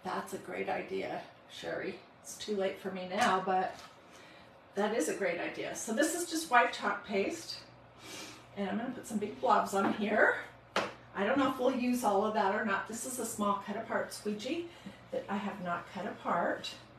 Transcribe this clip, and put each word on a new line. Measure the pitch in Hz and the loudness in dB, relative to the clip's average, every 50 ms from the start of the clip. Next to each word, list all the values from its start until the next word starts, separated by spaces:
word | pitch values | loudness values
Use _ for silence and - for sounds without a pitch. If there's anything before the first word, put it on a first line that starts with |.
| - | -4
That's | 185 - 196 190 - - | -4 -4 -4 -4 -6 -8
a | - | -10
great | - 185 180 - 98 - | -8 -8 -6 -4 -2 -2
idea, | - - - - 190 - - - - - - - - - - - | -2 -4 -4 -4 -4 -4 -4 -4 -4 -6 -8 -10 -16 -20 -20 -18
Sherry. | - - - - - - - 185 - - - - - - | -14 -10 -6 -4 -4 -4 -4 -6 -6 -8 -14 -20 -20 -20
It's | - - - | -14 -14 -12
too | - - - 214 | -10 -4 -2 0
late | 196 190 196 196 - | 0 0 0 -2 -2
for | - 196 | -6 -6
me | 190 185 180 180 | -6 -6 -6 -4
now, | 180 208 240 - 190 190 185 | 0 2 4 4 4 4 2
but | 190 185 185 185 - - - - - - - - - - - - - - - - - - - - - - | 2 2 2 2 0 -4 -8 -16 -18 -18 -20 -20 -20 -20 -20 -20 -20 -20 -20 -20 -20 -20 -20 -20 -10 -2
that | - 202 214 220 | 0 0 2 2
is | 247 - - | 2 0 0
a | 190 | 0
great | - 196 175 165 156 | 0 0 0 0 -2
idea. | - - - - 208 - - | -4 -6 -6 -6 -6 -6 -6
So | - - - 220 | -6 -4 -4 2
this | 233 302 330 349 | 4 4 4 4
is | 349 339 - | 0 -2 -2
just | 330 311 - - | -2 -4 -2 6
white | 247 240 233 - - | 8 8 8 8 2
chalk | - 240 208 - - - | -2 -2 -2 -2 -2 -4
paste, | - 208 196 190 - - - - - - - - - - - - - - - - - - - - - - - - - - - | -2 0 0 0 0 -2 -6 -8 -10 -12 -12 -12 -18 -20 -20 -20 -20 -20 -20 -16 -14 -12 -12 -12 -12 -14 -18 -20 -16 -6 -4
and | 202 190 | -4 -2
I'm | 190 208 | -2 -2
gonna | 240 269 | -2 -4
put | 254 - - - | -6 -8 -8 -4
some | 226 208 | -4 -2
big | 202 - - - | -2 -2 -4 0
blobs | - - 214 202 - - 196 | 4 6 6 6 6 4 2
on | 196 202 - - | 2 4 4 2
here. | - 208 208 214 220 - - - - - - - - - - - - - - - - - - - | 2 2 2 6 6 6 6 6 2 -4 -10 -16 -20 -20 -4 -2 -2 -2 -2 -8 -12 -20 -10 -2
I | - 202 | 0 2
don't | 226 262 285 | 4 4 4
know | 277 269 | 4 2
if | - - | 2 4
we'll | 247 254 262 | 2 2 4
use | 240 240 247 247 240 - | 4 2 2 2 4 4
all | - 196 190 214 | 4 4 4 4
of | 220 208 | 4 2
that | 226 208 196 202 | 4 4 4 4
or | 220 226 | 2 2
not. | 214 196 190 - - | 2 0 0 -2 -4
This | 220 233 - | -6 -6 -6
is | 254 247 247 | -6 -4 -4
a | 226 | -4
small | - - - 208 202 202 202 - | -4 -2 0 2 2 2 0 0
cut | - 202 - | -4 -6 -6
apart | - - 220 202 185 - - | -4 -2 -2 -2 -2 -2 -6
squeegee | - - 214 208 208 - 262 320 339 339 - - - - 196 - - - - | -6 -2 -2 -2 -2 -2 -2 -2 -2 -4 -6 -10 -14 -16 -16 -16 -16 -14 -6
that | - - - - | -6 -6 -4 -2
I | 196 208 | -4 -2
have | 202 202 - - | -2 -4 -4 -4
not | 175 180 175 175 170 - - | -4 -4 -4 -4 -4 -8 -8
cut | 185 180 | -6 -6
apart. | - - - - 180 170 170 - - - - - - - - - - - | -6 -6 -6 -2 0 2 2 2 2 0 -2 -4 -10 -10 -10 -16 -20 -20